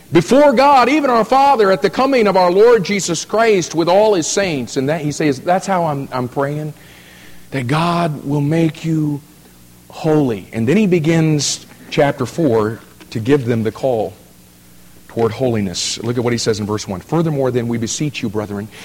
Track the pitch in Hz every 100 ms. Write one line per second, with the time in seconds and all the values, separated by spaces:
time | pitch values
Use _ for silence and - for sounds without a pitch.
0 | - 165 165 254 294 240 285 269 240 302
1 | 277 240 208 269 277 254 196 190 196 -
2 | 269 269 208 185 180 185 233 233 170 202
3 | 175 165 - 214 226 202 160 156 165 185
4 | 214 196 147 - 196 147 117 - 135 165
5 | 147 143 156 131 - 185 190 185 165 139
6 | 135 127 123 143 139 147 151 147 - -
7 | - - - - - 135 120 151 170 170
8 | 170 143 - 147 143 165 165 156 165 160
9 | 151 143 - - - - - - - -
10 | 160 156 135 104 87 110 113 190 208 175
11 | 151 165 160 151 135 - - - - -
12 | 143 139 120 - 156 113 107 113 - -
13 | - 123 110 143 120 117 110 - 135 117
14 | 95 101 - - - _ - - - -
15 | - 113 113 107 131 113 98 85 - -
16 | 113 120 117 117 - 104 104 107 - 92
17 | - 156 160 143 131 120 117 117 113 -
18 | 151 - 113 101 104 101 107 -